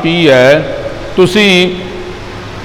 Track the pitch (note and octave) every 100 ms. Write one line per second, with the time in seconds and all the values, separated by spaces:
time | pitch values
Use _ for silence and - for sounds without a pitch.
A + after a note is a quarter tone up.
0 | E3 E3+ D#3 C3 B2+ D3+ - - - -
1 | - - F3+ G#3+ G3+ F3+ F3+ F3+ F#3 -
2 | - F3+ - - - -